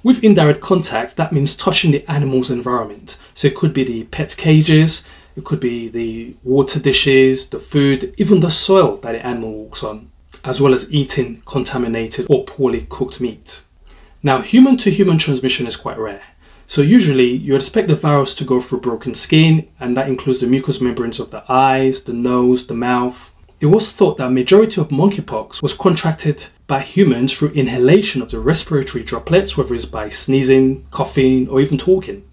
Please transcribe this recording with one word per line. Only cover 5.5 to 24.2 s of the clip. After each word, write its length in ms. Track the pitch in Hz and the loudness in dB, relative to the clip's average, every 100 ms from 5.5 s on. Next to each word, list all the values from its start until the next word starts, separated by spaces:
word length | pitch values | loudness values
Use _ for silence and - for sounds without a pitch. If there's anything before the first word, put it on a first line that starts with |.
| 135 | -4
be 280 | 123 120 113 | -4 -6 -8
the 460 | 113 117 113 117 - | -8 -8 -8 -14 -14
water 360 | 127 139 135 151 | -2 0 0 0
dishes, 680 | 139 127 143 135 131 131 - | 0 0 4 6 4 2 -6
the 100 | - | -12
food, 560 | - 147 139 135 - - | -4 0 0 0 -6 -4
even 240 | 180 190 | 2 4
the 100 | 165 | 4
soil 460 | - - 190 139 101 | -2 2 4 2 -2
that 140 | 117 | -10
the 140 | 113 123 | -8 -8
animal 260 | 117 110 | -8 -8
walks 300 | 107 107 - | -10 -12 -10
on, 280 | 110 107 - _ _ - | -10 -12 -20 _ _ -14
as 180 | 117 - | -8 0
well 100 | 139 | 2
as 200 | 127 - | 2 0
eating 500 | 151 135 - 123 113 | -4 -2 -4 -6 -10
contaminated 840 | - 135 127 127 117 113 110 - 123 | -8 -6 -4 -4 -4 -4 -6 -8 0
or 140 | 135 | 0
poorly 420 | - - 131 113 - | 0 -2 -2 -2 -8
cooked 320 | - 131 - | -8 -8 -6
meat. 440 | 123 107 - - _ _ - - - _ | -8 -8 -16 -18 _ _ -20 -20 -20 _
Now, 180 | 143 131 | -2 -2
human 380 | - 247 269 254 | 2 6 6 4
to 120 | 202 | 2
human 280 | 160 185 160 | 2 2 2
transmission 480 | - 131 131 - 120 | 0 -2 -2 -4 -6
is 100 | - | -8
quite 220 | 117 110 | -10 -8
rare. 240 | 110 101 - _ _ _ - | -10 -10 -20 _ _ _ -6
So 140 | - | 0
usually 500 | 143 240 165 131 123 | 6 6 6 4 2
you 240 | 123 104 | 2 0
expect 340 | 135 - 220 180 | 0 0 -2 0
the 60 | |
virus 400 | 151 156 143 131 | 0 2 2 0
to 100 | - | -6
go 160 | 135 127 | -2 -2
through 200 | 123 123 | -2 -6
broken 340 | 123 113 131 | -4 -6 -6
skin, 540 | - - 156 160 160 156 _ | -6 2 4 6 4 0 _
and 160 | 123 123 | -4 -2
that 120 | 135 | -2
includes 320 | 127 - 127 | -4 -2 -2
the 60 | 120 | 0
mucous 340 | 131 131 127 | 0 0 -2
membranes 400 | 123 113 117 117 | -2 -2 -6 -6
of 100 | 113 | -10
the 140 | 110 - | -14 -2
eyes, 540 | 131 135 131 135 131 | 2 2 2 0 -2
the 120 | - | -8
nose, 520 | 120 123 123 123 127 - | -4 -2 2 2 2 -2
the 80 | |
mouth. 580 | 117 123 123 127 - - _ _ _ | -6 -2 -2 -2 -8 -20 _ _ _
It 60 | 151 | 2
was 260 | 208 220 | 2 2
thought 260 | - 175 | 0 0
that 120 | - | 0